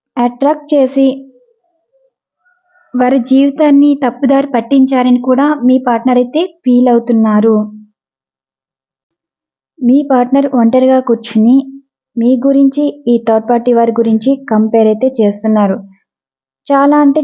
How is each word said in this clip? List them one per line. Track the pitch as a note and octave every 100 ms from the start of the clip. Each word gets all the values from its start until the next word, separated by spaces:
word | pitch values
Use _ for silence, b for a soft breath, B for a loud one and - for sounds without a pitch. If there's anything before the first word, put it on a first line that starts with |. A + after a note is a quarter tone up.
| _ -
అట్రాక్ట్ | A#3+ B3 C#4 D4+ -
చేసి | D4 C4 C4+ C4+ - - _ _ _ _ _ _ C5+ C5+ _ _ _ _ _ _ _ _
వారి | B3 B3 C4+
జీవితాన్ని | A#3 C4 C#4 C#4 D4+ C#4+ D4 C#4+
తప్పుదారి | C4 B3 C4 C4+ C#4
పట్టించారని | A#3+ A3 C#4 C4 C4 B3 B3
కూడా | B3+ B3+ D4 D4
మీ | B3 B3+
పార్ట్నర్ | B3+ A#3 B3+ B3
అయితే | B3 D4+ F4+ -
ఫీల్ | B3+ B3 B3
అవుతున్నారు. | A#3+ A#3 A3+ A3 G#3+ A3 G#3+ G#3 - - _ _ _ _ _ _ _ _ _ _ _ _ _ _ _ _ _ _ -
మీ | B3 C4+
పార్ట్నర్ | C#4 B3+ B3 C4+ C#4
ఒంటరిగా | C4 A3+ B3+ C4 C4
కూర్చుని | B3+ A#3 - A3 A3+ C4 C4+ C#4 _ _ _ -
మీ | A#3 B3+
గురించి | C4+ C#4 C#4 C#4+ D4 C#4+ -
ఈ | A#3+
థర్డ్ | A#3 A3 A3
పార్టీ | A#3+ B3
వారి | A#3 A#3
గురించి | A3+ A#3 A3 A3 C4+
కంపేర్ | - A3 A3 A3+ A3
అయితే | G#3+ C4
చేస్తున్నారు. | C4 G#3 G3+ A3 G#3+ G3+ F#3+ - b b _ _ _ _ _ -
చాలా | C#4 C#4+ D4
అంటే | C#4+ D4